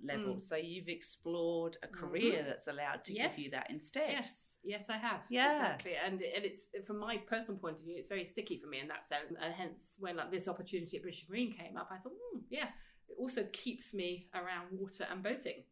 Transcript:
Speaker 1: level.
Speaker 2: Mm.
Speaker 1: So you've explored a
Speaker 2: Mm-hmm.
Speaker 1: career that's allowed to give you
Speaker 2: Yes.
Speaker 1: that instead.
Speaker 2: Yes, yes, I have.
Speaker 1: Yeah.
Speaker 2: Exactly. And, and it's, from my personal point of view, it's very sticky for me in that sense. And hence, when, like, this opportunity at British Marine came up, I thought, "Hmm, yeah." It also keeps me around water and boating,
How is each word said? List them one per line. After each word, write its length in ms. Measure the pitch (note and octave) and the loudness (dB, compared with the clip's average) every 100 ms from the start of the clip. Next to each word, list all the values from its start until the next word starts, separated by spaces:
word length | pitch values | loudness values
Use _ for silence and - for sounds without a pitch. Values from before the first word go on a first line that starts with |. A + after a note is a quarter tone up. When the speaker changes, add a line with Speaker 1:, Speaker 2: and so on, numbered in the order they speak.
Speaker 1:
level. 320 | C#3+ C#3+ G3+ - | -2 0 2 0
Speaker 2:
Mm. 60 | |
Speaker 1:
So 140 | - D#3+ | 0 0
you've 320 | E3 F3+ E3+ | 2 -2 -4
explored 880 | E3+ - - E3+ E3+ E3+ E3+ E3 E3 | -4 -4 -4 0 4 6 4 2 -2
a 60 | - | -8
Speaker 2:
Mm-hmm. 80 | - | -6
Speaker 1:
career 440 | F3 F3 A3+ E3 | 0 6 6 6
that's 240 | C#3+ - - | 4 0 -2
allowed 360 | C#3+ D3 D3 - | 0 0 0 -2
to 80 | |
give 220 | G#3 D4+ - | 2 2 2
you 80 | C#3 | -2
Speaker 2:
Yes. 60 | |
Speaker 1:
that 180 | C3 - | -2 -2
instead. 400 | D4+ - C4+ D4+ | -4 -2 0 2
Speaker 2:
Yes, 480 | C#4+ - - - - | 2 0 -6 -12 -8
yes, 260 | - G#3 G3+ | -4 -2 0
I 80 | A3 | 0
have. 240 | A#3 F#3 - | 2 0 2
Speaker 1:
Yeah. 220 | B3 C4+ | 6 8
Speaker 2:
Exactly. 440 | D4+ A3 C#3 F#3 D3+ | 8 6 2 0 2
And, 260 | F#3 F#3+ | 2 2
and 240 | E3+ F#3+ G3+ | 2 2 0
it's, 160 | - - G3 G3 | -2 -6 -6 -4
from 140 | G#3 | -2
my 180 | G#3+ A3+ | 0 -2
personal 420 | - A3+ A3+ G3 | 2 0 2 -2
point 200 | E3+ D#3+ | -2 -4
of 60 | E3 | -6
view, 100 | E3+ | -6
it's 100 | - | -2
very 180 | G3 F3+ | -2 -2
sticky 340 | - G#3 E3+ | -4 -2 -4
for 80 | D3 | -2
me 120 | C3+ | -4
in 80 | C#3+ | -2
that 140 | D3 - | -6 -2
sense. 280 | D3 D3+ | -2 0
And 200 | E3 D#3+ | -2 -2
hence, 420 | F#3 F3+ - - - | -2 -4 -6 -14 -6
when, 200 | F#3+ E3+ | -2 0
like, 120 | D#3+ | 0
this 180 | F#3 F#3 | 0 0
opportunity 500 | F3+ F#3+ F#3 E3 E3 | -2 -2 -2 0 -4
at 40 | |
British 240 | F#3 - - | -4 -8 -2
Marine 240 | G#3 A#3+ | 2 2
came 260 | - E3+ E3+ | 0 -6 -6
up, 120 | - | -6
I 60 | F#3+ | -6
thought, 160 | C4 G4 | -8 -8
"Hmm, 240 | A#4+ F4 - | -6 -6 -4
yeah." 200 | C4+ C#4 - - - - | -2 -2 -4 -16 -20 -12
It 80 | - | -4
also 280 | B3+ A#3 G3+ | 0 2 0
keeps 400 | - - A#3 - | 0 -2 -2 -4
me 380 | G3+ F3+ F3+ - F#3 | 0 0 0 -4 -4
around 360 | F3+ F3 F3+ | -2 -2 -2
water 340 | F#3+ F#3+ - - | -4 -4 -2 -2
and 140 | F#3 | 0
boating, 400 | G3 C4 - - - | 0 0 -2 -6 -10